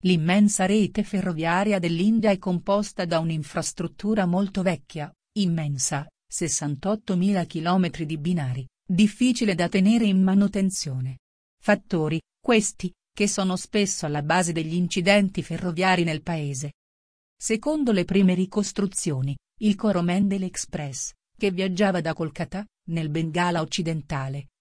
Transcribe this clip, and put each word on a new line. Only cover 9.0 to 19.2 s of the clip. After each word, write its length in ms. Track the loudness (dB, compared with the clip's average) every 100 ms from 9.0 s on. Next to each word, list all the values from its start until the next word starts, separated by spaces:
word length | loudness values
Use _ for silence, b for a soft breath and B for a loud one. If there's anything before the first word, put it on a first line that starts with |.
| 4 4 0 2 0
da 140 | 0 0
tenere 360 | 2 4 4
in 160 | 4 4
manutenzione. 1000 | 4 4 4 2 -2 -2 -6 -4 -6 -8 _ _ _ _
Fattori, 580 | 0 0 0 -2 0 -2 -6 _
questi, 520 | 2 2 2 -4 -8 -10 _
che 160 | -2 -2
sono 260 | 0 -2
spesso 500 | -2 -2 -2 0 -2
alla 180 | -4 -4
base 280 | 0 2 2
degli 240 | -2 -2
incidenti 680 | 0 0 0 4 4 4 -2
ferroviari 580 | -6 -4 -4 0 2 2
nel 200 | 2 -2
paese. 500 | -4 -6 -4 -6 -8 -12 _ _ _ _ _ _
Secondo 560 | -4 -2 0 0 2
le 120 | 2
prime 300 | 2 4 4
ricostruzioni, 1000 | 4 0 -2 -4 -2 -4 -2 -4 -2